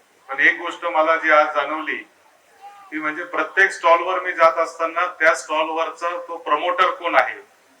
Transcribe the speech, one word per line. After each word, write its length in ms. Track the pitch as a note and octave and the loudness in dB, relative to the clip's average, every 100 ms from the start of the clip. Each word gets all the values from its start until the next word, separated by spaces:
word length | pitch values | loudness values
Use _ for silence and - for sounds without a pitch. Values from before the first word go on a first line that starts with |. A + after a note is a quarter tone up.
| _ _ - | _ _ -12
पण 120 | C3+ | 0
एक 180 | D#3+ E3+ | 0 0
गोष्ट 240 | F3 - F3 | -6 -6 -2
मला 300 | D#3+ D#3 E3 | 0 2 2
जी 140 | D#3+ | 4
आज 240 | D3+ D3 | 4 4
जाणवली, 500 | D3 C#3+ D3+ D3 A2+ - _ _ _ _ _ - - - | 0 -4 -6 -6 -8 -12 _ _ _ _ _ -20 -20 -14
ती 60 | D#3 | -8
म्हणजे 260 | D3+ D#3 | -6 -8
प्रत्येक 460 | F3 D#3+ D#3+ F#3+ F#3+ | -8 -6 -2 2 0
स्टॉलवर 480 | - E3+ E3+ F3+ F#3 | 2 4 4 4 -2
मी 120 | F3+ | -4
जात 240 | E3+ E3 E3 | 4 4 4
असताना 480 | D#3+ - E3 E3 F3+ - | -2 -2 -4 -2 -4 2
त्या 160 | D#3+ | 2
स्टॉलवरचा 720 | D#3+ - D#3 D#3+ D#3+ D#3+ - E3+ F3 - | 2 -2 -2 -2 -2 -4 -6 -8 -8 -10
तो 80 | E3 | -10
प्रमोटर 540 | D3+ D3+ D3+ - F3 | -2 0 0 2 0
कोण 240 | F3 E3+ | 0 0
आहे 260 | C#3 - G2+ - _ _ _ | 2 0 -4 -18 _ _ _